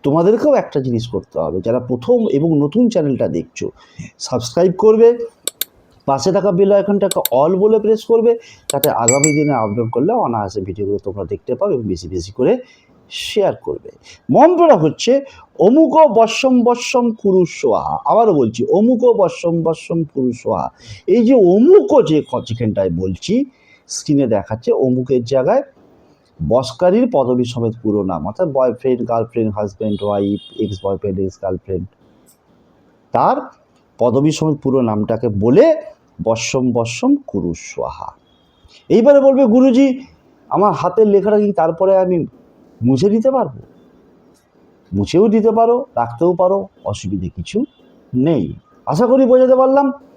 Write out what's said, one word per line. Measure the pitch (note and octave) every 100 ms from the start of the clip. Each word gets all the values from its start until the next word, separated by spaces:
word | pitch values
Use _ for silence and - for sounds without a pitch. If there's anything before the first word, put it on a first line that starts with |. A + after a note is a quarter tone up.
তোমাদেরকেও | D3 D3+ E3+ A3+ D4
একটা | B3+ - D3
জিনিস | C3 A#2 A#2
করতে | G2 - -
হবে, | D#2+ F2
যারা | F#2 B2
প্রথম | B2 B2 - B3 A3
এবং | C#3 E3 D3+
নতুন | D3 G#3 B3
চ্যানেলটা | F#3 D3 B2 A#2
দেখছো, | E2+ - - - - _ - - _
সাবস্ক্রাইব | - B2 A#2+ - F3+ F#3
করবে, | G#3+ A3 A#3 A#3+ - _ - _ - _ _ _ -
পাশে | C3+ F#3+
থাকা | F#3+ F#3+
বেল | F3+ G3
আইকনটাকে | G3+ G3 G3+ G3 F3+
all | - B2 D3+ F#3
বলে | G#3+ A3
প্রেস | G#3 A3
করবে, | - A#3 A3+ A#3 - - _
যাতে | C#3 D3
আগামী | - A#2 C#3 D3+ D3
দিনে | D3
আপলোড | C3 A2 G#2+ A#2
করলে | A#2+ D#3
অনায়াসে | A#3+ D#3+ A#2 G2+ G#2
ভিডিওগুলো | F#2+ F#2+ G2+ G2+
তোমরা | G2+ G2
দেখতে | F2 G2 -
পাবে | B2 G3+
এবং | C#3+
বেশি | G#2 F2 F2
বেশি | F2+ F2+
করে | G2+ C3+ B3 - _ _ _ _
শেয়ার | - - G#3+ F#3 B2
করবে। | - C#2+ - _ - - -
মন্ত্রটা | C3 D#4 F4 E4+ A3
হচ্ছে | D3+ - - C#4 C#4 - _ -
অমুক | F#3 C#4 D#4+ D4+ D#4
বশ্যম | G#3+ A3 - C4+ B3+
বশ্যম | A#3 A#3+ - B3+ A#3+
কুরু | A3 G3+ F#3 F3
স্বাহা। | - C3+ F#2+ C#2+ D2+
আবারও | - F#3 A3+
বলছি, | D#3 A#2 A#2 B2
অমুক | F3+ A3+ B3 B3 G#3
বশ্যম | F3+ - E3+ E3+
বশ্যম | E3 D#3 - E3+
কুরু | D#3 - B2+
স্বাহা। | A#2 - F#2+ B1+ _ - - -
এই | G#3+ A3+
যে |
অমুক | C4 F3+ F#3+ C#4 G4 C#4+ D4 D#3
যে | D#3 B2+
ক-, | B2
যেখানটায় | - A2+ A2+ G2 F#2+
বলছি, | E2+ F#2 F#2 - A3+ C#4 _ _ _ _
স্ক্রিনে | - - C#3+ B2+
দেখাচ্ছে, | G#2+ - A2 -
অমুকের | F3+ B2+ B2+ B2+ B2+
জায়গায় | A#2 C3+ C3+ B3 C#4+ _ _ _ _ _ _ _ D2+
বসকারীর | A#2 B2+ - F3+ G#3 B3
পদবী | D#3 B2 B2+
সমেত | A#2+ A#2 A#2 A2+
পুরো | G#2+ G#2
নাম, | F#2+ E2+ D#2
অর্থাৎ | G#2+ F3+
বয়ফ্রেন্ড, | C3+ B2+ G#2+ C3 B2 A#2
গার্লফ্রেন্ড, | A#2 A2+ A#2 A2
হাজব্যান্ড, | G#2 G#2+ - A2 G2+
ওয়াইফ, | G2+ G2+ G2+ G2+ - -
এক্স | G#2 G2
বয়ফ্রেন্ড, | G2 F#2+ G#2 F#2+
এক্স | F#2+ -
গার্লফ্রেন্ড, | F#2+ F#2 - F#2 F2+ _ _ _ _ _ _ _ _ _ _ _ _
তার | A#2 D#3 C4 - _ _ _ _ _
পদবী | A#2+ B2 D3+
সমেত | - D#3 D3
পুরো | C3+ C3
নামটাকে | A#2 G#2+ G#2+ A2+ B2
বলে | G2 G#2+ F#3 D#4+ D#4+ - - _ _
বশ্যম | F#2+ A2+ - C3+ B2+
বশ্যম | A#2 A#2 - B3+ C#4+ -
কুরু | G2 E2+ E2
স্বাহা। | - - B1 C#2 - _ _ _ _ _ _ - _
এইবারে | F3 A#3+ C#4+
বলবে, | C4+ C4+ C4
"গুরুজি, | A#3+ C4 A#3+ C#4 B3+ - _ _ _ _
আমার | C#3+ G3+
হাতের | D3 F3 F3+ G#3+
লেখাটা | G3 G3 G#3
কি | G#3
তারপরে | F#3+ E3 E3 F#3+ F#3+
আমি | F#3 F3+ - _ _ _ _ _
মুছে | A#2+ C3 G3
দিতে | A3+ B3
পারবো?" | C4+ F3 A#2 - _ _ _ _ _ _ _ _ _ _ _ _
মুছেও | F#2+ G2+ E3 A3
দিতে | A3 A3
পারো, | A3 A3+ B3 C#4
রাখতেও | - A#2+ A#2 E3+
পারো, | F3 F3+ G3 - _
অসুবিধে | - G#2+ F#2 G2 F2+
কিছু | - E2 G#3 C#4+ _ _ _ _
নেই। | B2 C#3+ D3+ D#2 - _ _ -
আশা | D3+ A#3+
করি | C4 C4
বোঝাতে | B3+ B3+ B3+
পারলাম। | C4 C4+ C#4 - _